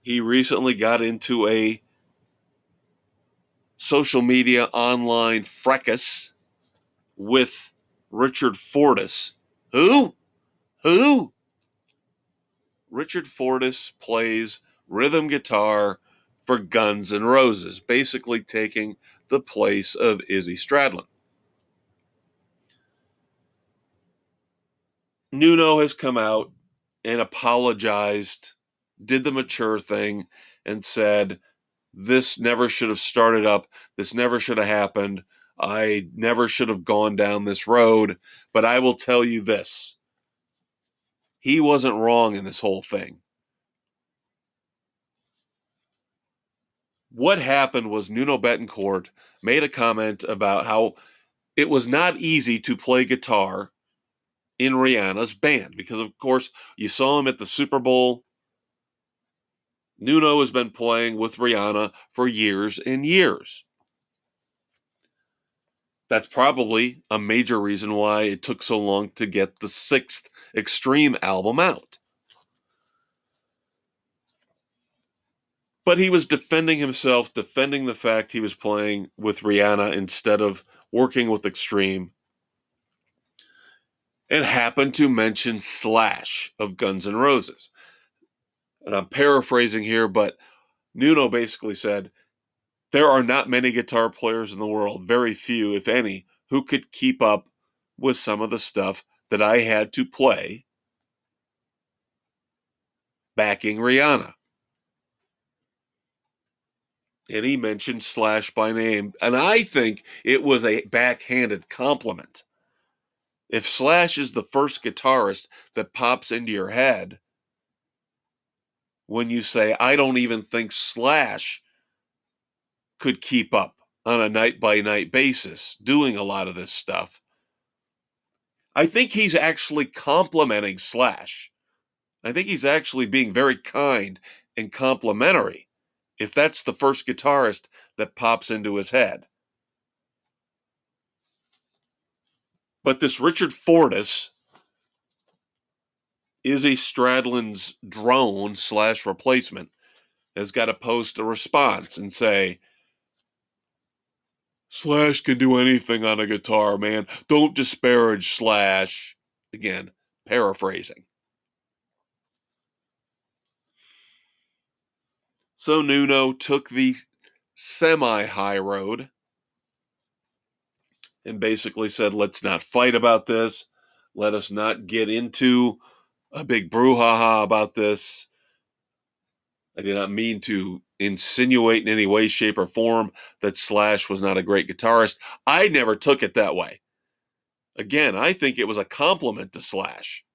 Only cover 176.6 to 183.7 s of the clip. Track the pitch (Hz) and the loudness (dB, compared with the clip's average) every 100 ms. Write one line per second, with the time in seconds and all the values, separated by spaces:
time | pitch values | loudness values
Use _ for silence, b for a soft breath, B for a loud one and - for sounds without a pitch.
176.6 | 87 113 127 120 117 113 113 110 104 107 | -2 2 4 4 4 4 4 2 2 2
177.6 | 107 - 104 101 - - - _ _ _ | 0 0 -2 0 -4 -8 -12 _ _ _
178.6 | _ _ _ _ _ _ _ _ _ _ | _ _ _ _ _ _ _ _ _ _
179.6 | _ - 98 101 98 101 113 107 98 101 | _ -8 -4 -4 -4 -2 -4 -4 -4 -4
180.6 | 92 90 _ _ 101 95 - - 127 127 | -4 -10 _ _ -4 -2 -4 0 2 4
181.6 | 113 113 104 110 98 104 110 - 110 104 | 4 2 2 0 2 4 2 0 0 0
182.6 | 90 - 117 117 107 B B B 104 - | -4 0 2 2 -2 B B B -4 -4
183.6 | - | -2